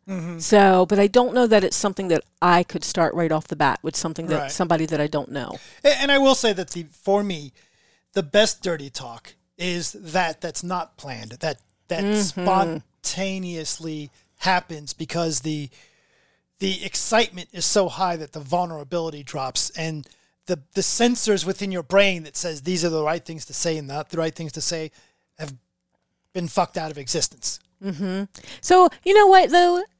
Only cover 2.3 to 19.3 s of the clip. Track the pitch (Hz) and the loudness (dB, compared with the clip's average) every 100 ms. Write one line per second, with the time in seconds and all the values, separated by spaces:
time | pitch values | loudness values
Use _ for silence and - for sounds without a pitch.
2.3 | _ 175 175 175 165 - - 165 - 165 | _ 4 4 2 -4 -6 0 0 0 -2
3.3 | 156 - 151 143 - 160 - 165 160 165 | -2 -4 0 0 0 -4 -6 -6 -6 -4
4.3 | 151 139 - 170 165 160 151 147 151 - | -4 -4 -4 0 0 0 -2 -2 -4 -6
5.3 | 143 123 - - - 294 285 277 277 269 | -8 -8 -12 -18 0 2 4 4 4 4
6.3 | 254 233 190 180 175 156 - - 202 202 | 4 2 -2 -4 -10 -12 -8 0 0 0
7.3 | 165 143 - _ _ _ _ _ 202 147 | -6 -12 -20 _ _ _ _ _ -6 0
8.3 | 208 214 - 190 160 139 - 127 117 - | 2 2 0 -6 -6 -8 -14 -14 -16 -20
9.3 | _ _ - 175 175 170 208 175 175 170 | _ _ -8 -6 -4 -6 -10 -4 -2 -2
10.3 | 156 170 - 175 180 160 - 143 117 113 | -4 -10 -8 -6 -6 -8 -14 -14 -14 -14
11.3 | 123 160 143 _ _ _ 175 202 214 196 | -8 -6 -6 _ _ _ -4 -2 0 -2
12.3 | - 180 190 190 160 - _ - - 196 | -2 0 2 0 -4 -12 _ -8 -6 -6
13.3 | 190 180 170 151 - 160 151 147 _ _ | -6 -8 -8 -8 -8 -8 -10 -12 _ _
14.3 | _ 185 180 - 156 147 - 160 170 165 | _ -2 -2 -2 -10 -12 -10 -8 -4 -2
15.3 | 139 160 151 139 - _ _ _ _ _ | -4 -4 -6 -8 -16 _ _ _ _ _
16.3 | _ _ _ 190 190 - - - 220 - | _ _ _ -6 -6 -6 -6 0 0 0
17.3 | 180 170 180 - 208 180 - 185 170 151 | -4 -16 -6 0 2 0 0 -4 -4 -10
18.3 | 156 135 175 175 160 139 175 165 147 135 | -14 -4 -2 -2 -8 -8 -6 -6 -8 -10